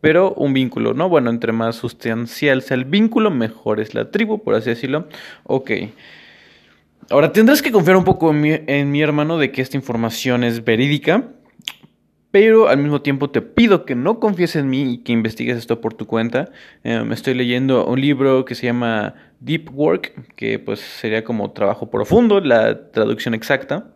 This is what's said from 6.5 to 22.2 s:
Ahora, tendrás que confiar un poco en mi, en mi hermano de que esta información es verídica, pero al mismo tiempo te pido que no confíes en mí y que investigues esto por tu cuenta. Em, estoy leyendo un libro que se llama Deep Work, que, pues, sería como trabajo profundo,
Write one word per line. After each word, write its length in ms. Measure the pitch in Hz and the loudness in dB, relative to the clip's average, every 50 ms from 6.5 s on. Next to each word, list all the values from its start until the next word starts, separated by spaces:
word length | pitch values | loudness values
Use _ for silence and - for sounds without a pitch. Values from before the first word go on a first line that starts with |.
| _ _ _ _ _ _ _ _ _ _ - _ | _ _ _ _ _ _ _ _ _ _ -10 _
Ahora, 220 | - 139 147 156 - | 2 4 4 4 4
tendrás 280 | 202 220 226 285 294 | 6 6 6 6 4
que 120 | 277 320 233 | 2 2 2
confiar 240 | 208 170 156 185 | 2 4 6 4
un 80 | 185 180 | 4 6
poco 260 | 175 180 - - 160 | 4 2 2 2 2
en 100 | 151 147 | 2 2
mi, 100 | 147 151 156 | 2 2 0
en 400 | 160 160 - 139 143 143 143 143 | -2 -2 -2 -2 -2 0 0 0
mi 100 | 143 151 | 0 0
hermano 340 | 151 147 147 147 156 165 | 0 0 0 -2 -2 0
de 140 | 165 147 127 | 0 -2 -2
que 120 | 135 - 131 | -2 -4 -6
esta 140 | 127 - | -4 -4
información 680 | 139 131 - 120 113 117 113 113 - - 127 123 123 123 | -8 -6 -4 -4 -2 -2 -4 -4 -4 -2 0 0 0 0
es 200 | 120 113 117 113 | -2 -2 -2 0
verídica, 600 | 117 113 110 127 143 147 151 - - 165 220 269 - - - _ _ _ _ - - - _ _ - _ _ _ _ _ _ _ _ | 0 2 2 2 0 0 -2 0 2 2 2 0 -4 -12 -20 _ _ _ _ -16 -16 -16 _ _ -20 _ _ _ _ _ _ _ _
pero 380 | _ 202 208 226 226 220 220 - | _ 4 6 8 8 6 6 6
al 100 | 131 139 | 4 2
mismo 240 | 143 147 147 143 143 | 2 0 0 -2 0
tiempo 280 | 143 139 135 143 139 | -2 -2 -2 -2 -2
te 120 | - - - | -2 -2 -4
pido 420 | - - - 233 226 202 170 - | 0 2 2 4 6 4 2 2
que 120 | - 135 | -2 -4
no 240 | 120 127 170 233 233 | -2 0 -2 -2 0
confíes 340 | 233 220 202 170 180 165 - | 0 -2 0 0 -2 0 0
en 160 | 165 143 135 | -2 -2 0
mí 120 | 131 131 143 | 0 0 -2
y 160 | 131 123 120 | -2 -4 -6
que 120 | - - | -4 0
investigues 480 | 120 117 110 117 110 - 123 117 123 117 | 0 0 0 0 -4 -4 -4 -4 -4 -4
esto 220 | 117 - 117 113 | -2 -4 -4 -2
por 140 | - 113 110 | -2 -8 -6
tu 120 | - 110 | -6 -10
cuenta. 460 | - - 113 113 117 117 127 147 - - - - - - _ _ | -4 -2 -2 -2 0 -2 -2 -4 -4 -10 -20 -20 -20 -20 _ _
Em, 260 | 117 117 113 113 113 | -4 -4 -2 -2 -4
estoy 240 | 113 110 - - 131 | -6 -4 -2 -4 -2
leyendo 500 | 123 127 120 123 123 131 135 131 120 - | -2 0 -2 0 0 0 2 2 2 2
un 160 | - 120 131 | 0 0 0
libro 440 | 135 147 147 123 135 139 135 131 131 | 0 0 0 2 2 2 2 2 0
que 100 | 131 123 | -2 -8
se 120 | - - | -6 -4
llama 500 | 123 120 120 120 117 113 107 104 107 - - - _ _ _ | -4 -2 -2 -2 -2 -2 -2 -4 -6 -8 -12 -20 _ _ _
Deep 300 | 127 123 151 160 160 156 131 | -8 -6 -6 -6 -6 -10 -6
Work, 640 | 135 147 160 170 185 - - - - 117 _ _ | -2 0 0 0 0 -4 -8 -14 -16 -20 _ _
que, 240 | - 113 113 113 110 | -8 -6 -6 -6 -6
pues, 180 | - - 107 - | -6 -8 -8 -8
sería 460 | - - - - - 113 107 110 113 | -8 -16 -18 -10 -6 -4 -4 -4 -4
como 260 | - 120 110 101 101 | -4 -6 -6 -6 -6
trabajo 400 | - - 107 98 104 - - - | -6 -2 -2 -2 -2 -2 -6 -6
profundo, 480 | - 107 107 - - 220 | -4 -4 -2 2 4 4